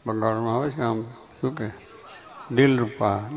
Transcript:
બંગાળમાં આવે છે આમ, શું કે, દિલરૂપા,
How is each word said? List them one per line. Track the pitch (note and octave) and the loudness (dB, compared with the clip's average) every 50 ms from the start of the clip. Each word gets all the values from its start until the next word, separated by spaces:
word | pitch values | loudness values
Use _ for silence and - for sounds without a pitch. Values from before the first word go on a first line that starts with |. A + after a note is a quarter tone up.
| - | -8
બંગાળમાં | A#2+ A2 A2 A2 A2+ A2 A2 A#2 A2+ A2+ | -4 -2 0 0 0 0 0 0 0 0
આવે | B2+ C#3 D3 | 0 0 -2
છે | C3+ D#3 | -2 -2
આમ, | C3 A#2 A2+ A2+ A2+ A#2 B2 - - - - - | -2 -2 -2 -2 -4 -8 -12 -16 -20 -20 -8 -4
શું | - C3 C#3+ | -4 -4 -2
કે, | - A2+ G#2+ G#2 - - - - - - - - - - - - - - - B2 | -4 -6 -8 -8 -10 -16 -20 -20 -20 -20 -20 -20 -20 -20 -20 -20 -18 -12 0 4
દિલરૂપા, | A#2+ C3+ C#3 C3+ B2 A#2+ A2 - - A#2 G#2 G2 G2 G2+ A#2 D3 | 6 6 6 6 4 2 0 0 0 0 2 2 0 -2 -6 -4